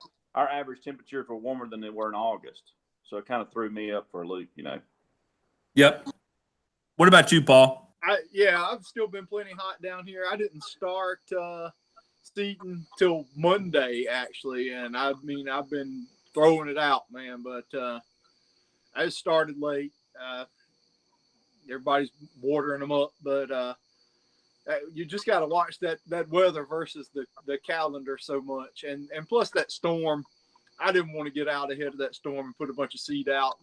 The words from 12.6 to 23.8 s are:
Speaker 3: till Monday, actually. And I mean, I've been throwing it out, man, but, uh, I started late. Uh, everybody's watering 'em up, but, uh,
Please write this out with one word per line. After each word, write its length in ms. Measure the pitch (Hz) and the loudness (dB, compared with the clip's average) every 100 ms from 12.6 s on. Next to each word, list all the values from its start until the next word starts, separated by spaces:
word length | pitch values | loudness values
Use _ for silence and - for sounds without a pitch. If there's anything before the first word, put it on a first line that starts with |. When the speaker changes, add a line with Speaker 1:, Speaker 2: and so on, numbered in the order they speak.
| 185 175 160 - | -10 -12 -10 2
Speaker 3:
till 280 | 180 165 131 143 | 2 2 -4 0
Monday, 680 | 170 202 185 151 123 120 120 | 2 2 2 0 0 -2 -2
actually. 600 | 127 123 - 135 127 127 | -2 -4 -8 -8 -4 -6
And 240 | 127 120 123 | -6 -8 -2
I 160 | 139 135 | -2 -2
mean, 260 | 147 139 135 | -6 -8 -6
I've 200 | 135 139 | -6 -6
been 360 | 143 135 131 123 _ _ | -6 -6 -10 -14 _ _
throwing 340 | 151 160 160 147 | 6 6 6 0
it 100 | 143 | 0
out, 320 | 147 139 - | 2 2 -2
man, 320 | 127 127 123 | -16 -14 -12
but, 300 | 123 123 - 139 | -10 -12 -8 -6
uh, 220 | 123 120 _ _ _ _ _ _ _ _ _ | -6 -8 _ _ _ _ _ _ _ _ _
I 140 | 135 165 | -4 -4
started 480 | - 180 160 156 143 | -2 0 2 2 -4
late. 340 | 147 143 143 _ _ 127 | -4 -4 -6 _ _ -16
Uh, 260 | 127 127 127 _ _ _ _ _ _ _ _ _ _ _ 135 | -12 -12 -14 _ _ _ _ _ _ _ _ _ _ _ -14
everybody's 420 | 131 139 139 135 _ 151 147 | -6 0 0 0 _ -20 -6
watering 420 | 135 147 143 139 | -2 0 -2 -4
'em 100 | 143 | -2
up, 200 | 143 143 _ | 0 -2 _
but, 280 | 143 139 131 | -2 -2 -2
uh, 240 | 127 123 123 | -6 -6 -10